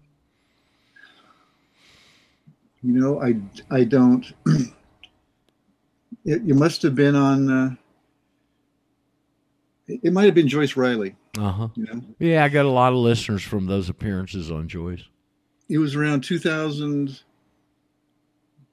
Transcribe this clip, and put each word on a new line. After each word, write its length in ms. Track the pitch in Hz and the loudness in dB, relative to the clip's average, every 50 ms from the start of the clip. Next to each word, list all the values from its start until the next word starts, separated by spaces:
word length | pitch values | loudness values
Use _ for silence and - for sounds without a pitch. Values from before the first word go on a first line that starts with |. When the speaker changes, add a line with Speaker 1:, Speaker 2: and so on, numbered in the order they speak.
| _ _ _ _ _ _ _ _ _ _ _ _ _ _ _ _ _ _ _ - - - _ _ _ _ _ _ _ _ _ _ _ _ _ _ _ _ _ _ _ _ _ _ _ _ _ _ _ - _ _ _ _ _ _ - | _ _ _ _ _ _ _ _ _ _ _ _ _ _ _ _ _ _ _ -20 -20 -20 _ _ _ _ _ _ _ _ _ _ _ _ _ _ _ _ _ _ _ _ _ _ _ _ _ _ _ -20 _ _ _ _ _ _ -2
Speaker 1:
You 100 | 123 123 | 0 0
know, 280 | 127 131 139 143 - 143 | 2 2 0 -2 -2 0
I, 140 | 123 117 107 98 98 - - - - | 0 0 -2 -4 -10 -16 -20 -10 -4
I 140 | 143 131 123 | 2 2 2
don't. 480 | 113 135 131 127 123 123 127 - - - _ _ | 4 4 4 6 6 4 2 0 -8 -18 _ _
<clears throat> 260 | 160 156 151 123 - - _ _ _ _ _ - _ _ _ _ _ _ _ _ _ _ _ _ _ _ _ _ _ _ _ _ _ - - _ | 2 2 2 0 -4 -8 _ _ _ _ _ -20 _ _ _ _ _ _ _ _ _ _ _ _ _ _ _ _ _ _ _ _ _ -20 -10 _
It, 180 | 175 151 - 233 | -2 -2 -2 0
you 120 | 170 135 | 2 2
must 280 | 139 147 175 - - - | 4 4 2 0 0 -2
have 140 | 156 131 | -2 2
been 180 | 123 143 143 143 | 2 2 4 4
on, 340 | 143 139 139 135 135 135 135 | 4 2 2 2 2 2 0
uh, 260 | 131 131 131 131 127 - _ _ _ _ _ _ _ _ _ _ _ _ _ _ _ _ _ _ _ _ _ _ _ _ _ _ _ _ _ _ _ _ _ _ _ _ _ _ _ _ _ - | 0 0 -2 -2 -4 -10 _ _ _ _ _ _ _ _ _ _ _ _ _ _ _ _ _ _ _ _ _ _ _ _ _ _ _ _ _ _ _ _ _ _ _ _ _ _ _ _ _ -14
it, 120 | - - - | -12 -4 -2
it 80 | 170 180 | 0 2
might 120 | 190 208 | 4 4
have 100 | 202 160 | 6 6
been 140 | 175 160 131 | 6 4 4
Joyce 280 | 135 151 151 139 - | 2 0 -2 0 0
Riley. 400 | 131 127 127 123 110 101 95 95 _ _ _ - 107 | 0 0 0 0 -2 -4 -6 -8 _ _ _ -6 -4
Speaker 2:
Uh-huh. 300 | 104 101 92 101 113 113 - | -2 -2 -2 -4 -6 -8 -8
Speaker 1:
You 100 | 120 110 | -10 -10
know? 160 | - 117 120 123 - - _ | -10 -10 -14 -14 -16 -8 _
Speaker 2:
Yeah, 260 | 160 170 165 156 147 | -2 0 2 2 2
I 40 | 143 | 2
got 160 | 143 147 143 | 2 2 2
a 60 | 139 | 2
lot 220 | 127 123 123 127 127 | 2 4 4 4 2
of 60 | 127 | 2
listeners 440 | 120 117 117 113 - - 107 95 - | 2 2 2 0 -2 -4 -4 -6 -4
from 240 | - - 104 92 | -6 -6 -4 -4
those 220 | 92 98 98 92 87 | -2 -2 -2 -4 -4
appearances 600 | 87 - - 107 98 92 95 - - 95 82 78 | -8 -8 -6 -6 -6 -6 -8 -8 -10 -10 -8 -8
on 180 | 82 78 82 80 | -8 -8 -8 -10
Joyce. 360 | - 85 85 87 90 87 - _ _ _ _ _ _ _ _ _ _ _ _ - | -10 -10 -10 -10 -10 -12 -14 _ _ _ _ _ _ _ _ _ _ _ _ -4
Speaker 1:
It 100 | 156 151 | -2 -2
was 180 | 156 143 135 | -2 -2 -2
around 260 | 147 151 151 147 139 131 | -2 -2 0 -2 -2 -2
two 160 | - 180 165 | -4 -6 -2
thousand 840 | - 175 160 156 156 156 147 147 147 147 147 143 143 131 131 - _ _ _ _ _ _ _ _ _ _ _ _ _ _ _ _ _ _ _ _ _ _ _ _ _ _ _ _ 139 _ | -2 -2 -2 -2 -4 -6 -6 -6 -6 -6 -4 -4 -4 -6 -8 -14 _ _ _ _ _ _ _ _ _ _ _ _ _ _ _ _ _ _ _ _ _ _ _ _ _ _ _ _ _ _